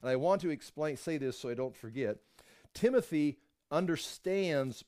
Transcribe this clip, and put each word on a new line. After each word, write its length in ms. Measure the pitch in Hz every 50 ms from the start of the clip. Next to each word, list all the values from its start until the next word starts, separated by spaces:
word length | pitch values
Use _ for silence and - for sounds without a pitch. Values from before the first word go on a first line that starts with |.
And 80 | - 127
I 60 | 131
want 260 | 131 139 170 196 196
to 80 | 156 180
explain, 480 | 151 - - - - - 151 156 143 123
say 200 | - - 165 151
this 200 | 135 131 123 -
so 100 | - 127
I 60 | 120
don't 220 | 120 131 131 -
forget. 420 | - - 113 113 131 135 104 107 - _ _ _ - - - - - - _ -
Timothy 640 | - - 240 254 254 240 - - 156 147 147 131 - _ _ _ _ _ _
understands 1120 | - - 190 180 170 - - - - - - 180 185 196 196 175 156 143 135 131 120 - -